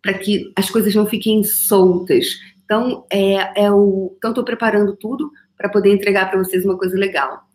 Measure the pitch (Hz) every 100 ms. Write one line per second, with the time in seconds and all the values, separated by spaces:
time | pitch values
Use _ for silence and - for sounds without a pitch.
0 | 208 190 - 202 - - 190 226 214 208
1 | 208 220 220 214 202 - - 202 185 180
2 | - 131 - - - _ _ 214 254 -
3 | _ 202 196 196 190 208 202 202 202 190
4 | 185 - 226 233 240 240 226 208 208 196
5 | 214 262 302 _ _ _ 202 208 190 202
6 | 202 202 190 190 185 185 190 185 190 190
7 | 196 170 135 - _